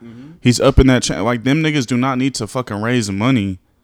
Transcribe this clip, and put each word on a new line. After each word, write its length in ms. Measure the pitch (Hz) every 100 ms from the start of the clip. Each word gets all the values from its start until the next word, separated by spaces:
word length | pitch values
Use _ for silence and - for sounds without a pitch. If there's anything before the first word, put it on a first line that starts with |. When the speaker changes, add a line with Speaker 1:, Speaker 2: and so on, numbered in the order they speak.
Speaker 1:
Mm-hmm. 300 | 117 117 143 170
Speaker 2:
He's 180 | 123 120
up 200 | 135 -
in 80 | 131
that 160 | 123
cha-, 180 | - 80
like, 220 | 104 120
them 200 | 117 151
niggas 220 | 156 151 117
do 80 | 123
not 200 | 131 127
need 180 | 131 -
to 120 | 110
fucking 340 | 131 123 101
raise 280 | 110 123 104
money 500 | 98 113 131 98 95 _ _